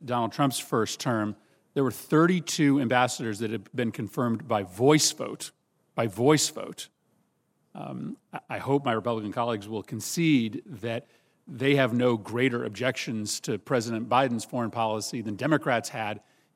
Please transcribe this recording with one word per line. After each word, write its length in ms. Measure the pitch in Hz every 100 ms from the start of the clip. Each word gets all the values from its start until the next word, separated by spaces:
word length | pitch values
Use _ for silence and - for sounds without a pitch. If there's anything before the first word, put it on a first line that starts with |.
Donald 280 | 135 123 113
Trump's 280 | - 139 -
first 400 | - 127 107 -
term, 360 | 135 113 107 104 _ _ _
there 100 | 147
were 80 | 131
thirty-two 920 | - - 151 170 185 160 - 143 139
ambassadors 580 | 120 123 123 - 117 101
that 120 | 113
had 200 | 110 98
been 180 | 131 117
confirmed 560 | 107 107 - 120 110 -
by 160 | 110
voice 480 | 95 92 131 156 -
vote, 400 | - - - - - _ _ _ -
by 120 | 117
voice 420 | 92 127 151 -
vote. 400 | 110 - - - _ _ _ _ _ _ _ _ -
Um, 420 | - 135 - - _
I, 60 | - -
I 80 | 110
hope 260 | 110 139
my 100 | 135
Republican 380 | 113 120 113 104
colleagues 380 | 107 120 110 101
will 140 | 110
concede 800 | - 110 - - 160 139 113 127 -
that 420 | 117 117 117 - _ _ _ -
they 280 | 123 135 139
have 180 | 131
no 240 | 120 123 117
greater 480 | 98 113 131 120 120
objections 760 | 101 123 - - 110 107 -
to 180 | - 107
President 500 | - 131 110 113 117
Biden's 340 | 120 135 117
foreign 280 | - 127 113
policy 500 | 117 113 107 - 123
than 140 | 113 101
Democrats 540 | 143 151 147 117 -
had 320 | 117 107 107 _ _ _